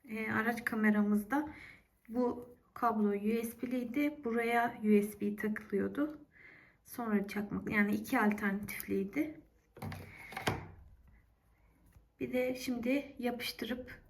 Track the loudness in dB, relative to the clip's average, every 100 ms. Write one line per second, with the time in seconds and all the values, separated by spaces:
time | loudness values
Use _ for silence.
0 | -8 -6 -2 0 0 -2 -2 4 4 6
1 | 4 2 2 0 0 -10 -18 -20 _ _
2 | -6 0 0 0 -10 -20 _ 0 2 4
3 | 2 2 2 0 -2 -6 -4 -2 -2 0
4 | 0 -2 -2 0 2 2 2 0 6 6
5 | 6 -2 -4 -2 -2 -4 -2 -2 0 -2
6 | -4 -6 -18 -20 -20 -20 -20 _ -14 -8
7 | 0 0 0 -4 -4 -4 0 2 2 2
8 | 0 4 4 4 0 -2 -4 -8 -2 -2
9 | 0 -2 -2 -4 -20 _ _ -12 -10 -10
10 | -12 -16 -12 -2 -2 -2 -8 -18 -20 -20
11 | -20 -20 _ _ _ _ _ _ _ -20
12 | _ _ -2 0 0 -2 -4 -2 2 0
13 | 0 -4 -2 -2 -6 -6 -6 -6 -8 -16